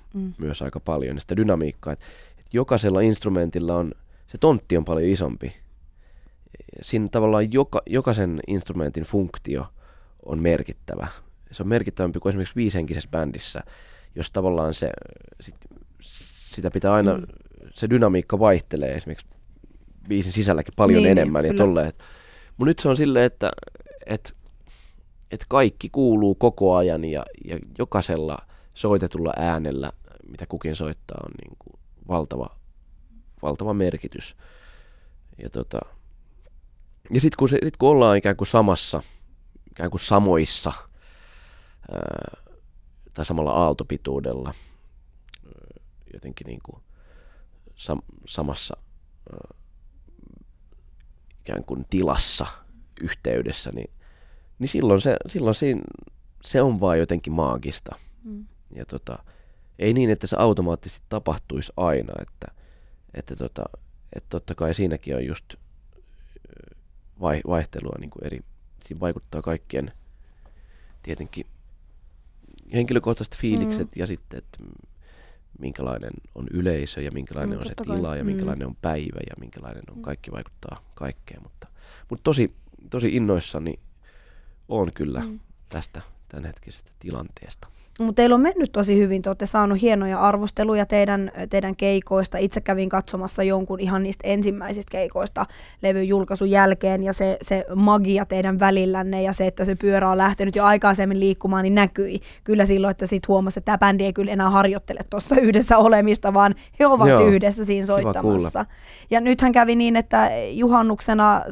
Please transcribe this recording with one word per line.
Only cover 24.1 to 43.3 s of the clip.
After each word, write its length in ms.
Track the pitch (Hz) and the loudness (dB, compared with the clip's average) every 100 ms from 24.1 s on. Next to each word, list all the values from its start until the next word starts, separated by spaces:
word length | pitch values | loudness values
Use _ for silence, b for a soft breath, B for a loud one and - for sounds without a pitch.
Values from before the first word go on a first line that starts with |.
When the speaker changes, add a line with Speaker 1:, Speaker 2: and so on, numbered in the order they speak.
| 107 - - - - - b b b - - - | -10 -10 -20 -20 -20 -20 b b b -20 -20 -16
Speaker 2:
et 140 | 110 - | -14 0
kaikki 400 | 135 120 - - | 4 4 2 -6
kuuluu 460 | 139 131 110 101 98 | 0 2 4 2 4
koko 400 | 120 - 95 90 | 2 4 2 4
ajan 300 | 90 80 80 | 2 0 -4
ja, 200 | 76 - - - | -8 -10 -16 -14
ja 140 | 85 - - | -14 -10 -8
jokaisella 600 | 123 101 90 82 78 73 - - - | -4 -2 -2 -4 -4 -8 -14 -20 -20
soitetulla 600 | - 107 101 90 82 82 - | -6 0 0 0 -4 -6 -2
äänellä, 540 | 85 82 76 67 67 - - - - | -2 -2 -4 -6 -8 -12 -20 -20 -20
mitä 160 | - - | -16 -12
kukin 280 | 85 80 78 | -10 -8 -6
soittaa, 460 | 78 78 - - - | -8 -10 -14 -16 -16
on 60 | - | -16
niinku 360 | - - - - - - - | -20 -20 -20 -20 -20 -18 -6
valtava, 480 | 87 73 62 60 - - - - - - - - - | -4 -4 -8 -10 -14 -20 -20 -20 -20 -20 -20 -20 -10
valtava 320 | 73 73 104 | -8 -6 -4
merkitys. 640 | 104 92 - - - - - b b b b b b b b - - | -2 -2 -4 -10 -14 -16 -20 b b b b b b b b -20 -18
Ja 120 | 55 | -12
tota, 300 | 60 - 57 - - - - - - - - - _ - - - | -10 -8 -10 -12 -18 -20 -20 -20 -20 -20 -20 -20 _ -20 -20 -4
ja 100 | 127 | 2
sit 140 | 151 - | 2 2
kun 140 | 135 | 2
se, 100 | 139 | 2
sit 140 | - - | -2 2
kun 120 | 131 | 4
ollaan 280 | 143 117 101 | 6 6 4
ikään 180 | 101 98 | 2 -2
kuin 120 | 98 | 2
samassa, 560 | 117 104 87 - 78 - b b - - - - | 4 4 2 -2 -6 -8 b b -20 -20 -20 -20
ikään 180 | - 85 | -8 -6
kuin 100 | 92 | -4
samoissa, 720 | - 101 101 82 78 - - - - - b b b b b b b b - | 2 4 6 4 2 -2 -4 -8 -14 -20 b b b b b b b b -16
ää, 500 | 50 50 50 50 - - - - - - - - | -12 -10 -10 -14 -18 -20 -20 -20 -20 -20 -20 -14
tai 120 | - | -8
samalla 260 | 78 | -4